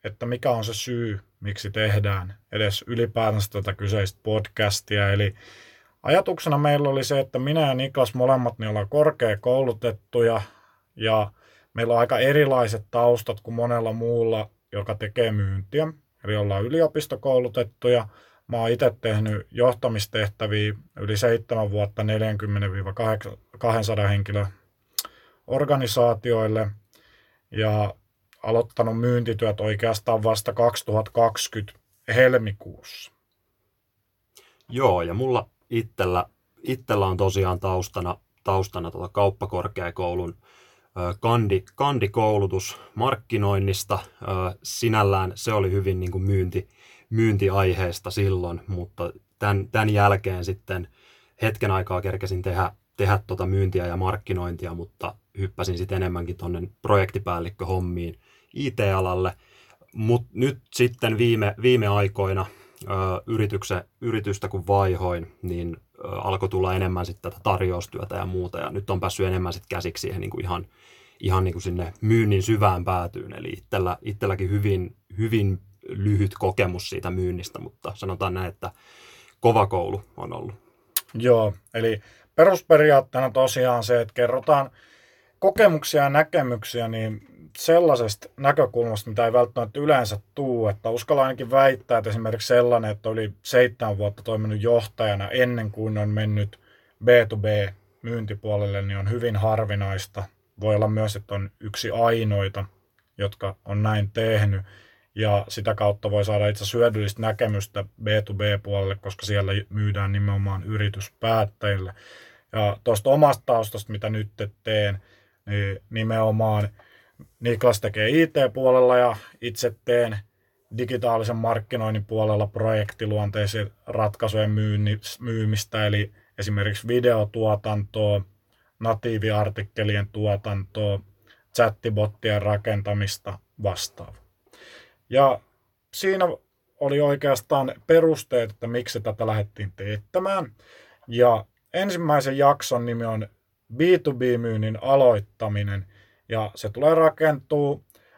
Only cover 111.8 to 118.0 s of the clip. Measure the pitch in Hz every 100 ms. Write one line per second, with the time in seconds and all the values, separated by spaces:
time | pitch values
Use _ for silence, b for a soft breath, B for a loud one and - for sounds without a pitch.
111.8 | 92 - B B B B B 110 104 101
112.8 | 120 107 131 147 147 127 - 113 107 107
113.8 | 107 104 107 107 104 - 101 - 110 107
114.8 | 101 98 b b b b - 101 98 95
115.8 | - 110 113 113 110 110 110 104 104 -
116.8 | b b b b - - 120 113 123 107
117.8 | 104 107